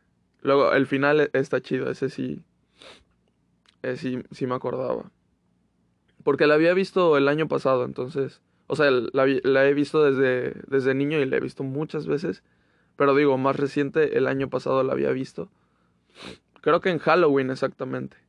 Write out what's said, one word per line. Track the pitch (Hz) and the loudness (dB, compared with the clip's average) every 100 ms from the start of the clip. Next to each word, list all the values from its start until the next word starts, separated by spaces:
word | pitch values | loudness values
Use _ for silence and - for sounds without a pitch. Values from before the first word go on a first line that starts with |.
| _ _ _ _ | _ _ _ _
luego, | - 139 117 | 0 2 4
el | 123 131 | 2 2
final | 135 143 151 | 0 2 2
e-, | 147 | 2
está | 131 139 127 | -2 -2 -4
chido, | - 131 131 | -4 -4 -4
ese | - 131 | -4 -6
sí, | - 127 - - _ _ _ - - _ _ _ _ _ _ _ _ | -6 -8 -10 -16 _ _ _ -20 -20 _ _ _ _ _ _ _ _
ese | 127 127 | -8 -6
sí, | 131 127 - | -6 -8 -10
sí | - 127 | -8 -6
me | |
acordaba. | 127 127 127 127 120 - _ _ _ _ _ _ _ _ _ _ _ | -4 -4 -4 -4 -6 -8 _ _ _ _ _ _ _ _ _ _ _
Porque | - 139 151 | -2 2 4
la | |
había | 151 165 | 4 4
visto | 180 190 190 175 147 | 2 0 2 4 4
el | 139 | 2
año | 151 156 | 0 -2
pasado, | 139 131 131 | -2 0 0
entonces, | 127 139 127 135 131 - _ _ - | -2 -6 -8 -6 -6 -8 _ _ -8
o | 139 | 0
sea, | 147 | 2
la | 127 113 135 | 2 0 0
vi-, | 135 135 | 2 2
la | - 135 139 | 2 4 4
he | |
visto | 147 143 160 | 2 0 2
desde, | 147 131 135 127 131 - - | 2 4 2 0 -4 -8 -4
desde | 135 131 | -2 0
niño | 135 143 156 | 0 0 -2
y | 131 | 0
la | 131 | -2
he | |
visto | 131 - | -4 -6
muchas | 135 135 156 160 160 | -8 -6 -6 -8 -4
veces, | 147 180 190 _ _ _ _ _ - | -4 -4 -8 _ _ _ _ _ -2
pero | 143 | 2
digo, | 139 147 131 | 4 4 2
más | 131 139 | 0 -2
reciente, | 139 143 139 160 151 - | -2 -2 -2 0 0 2
el | 131 | 0
año | 135 135 | -2 -4
pasado | 131 139 135 | -4 -2 0
la | 131 | 0
había | 135 139 | 0 -2
visto. | 131 131 - 175 _ _ _ _ _ _ - - - _ _ | -2 -6 -10 -14 _ _ _ _ _ _ -20 -20 -20 _ _
Creo | - 156 | 0 0
que | 190 | 0
en | 165 | -2
Halloween | - 165 160 139 131 | 2 4 4 2 0
exactamente, | 131 131 - 131 131 131 - | -4 -6 -6 -10 -8 -10 -14